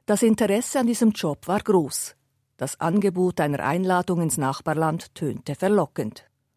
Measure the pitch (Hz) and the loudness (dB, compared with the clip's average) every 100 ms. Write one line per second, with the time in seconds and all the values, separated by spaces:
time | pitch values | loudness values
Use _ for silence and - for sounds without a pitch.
0 | - 208 233 214 208 202 - 277 240 226 | -2 2 4 4 2 0 0 0 0 2
1 | 226 208 160 139 - 202 - 185 143 - | 2 2 -4 -4 -4 -2 2 2 2 -6
2 | - - _ _ _ _ 131 - 165 202 | -10 -14 _ _ _ _ -8 -2 0 2
3 | 196 180 180 175 151 139 123 175 185 180 | 2 0 0 0 0 0 -2 0 2 0
4 | 180 175 165 170 135 - - 151 160 160 | 0 0 0 0 -2 -2 -4 0 -2 -2
5 | - - 147 131 - 143 190 208 151 - | -10 -8 -6 -6 -10 -4 0 2 0 -4
6 | 110 - _ _ _ | -8 -10 _ _ _